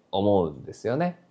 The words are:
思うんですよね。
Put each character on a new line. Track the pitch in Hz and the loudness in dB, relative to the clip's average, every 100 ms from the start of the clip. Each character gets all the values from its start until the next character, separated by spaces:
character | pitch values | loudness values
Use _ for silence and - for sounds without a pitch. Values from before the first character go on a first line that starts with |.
| - | -6
思 | 95 101 98 80 | 0 4 4 2
う | |
ん | 67 | -4
で | - | -16
す | - 110 | -8 -4
よ | 135 | -2
ね。 | 175 175 _ | -4 -6 _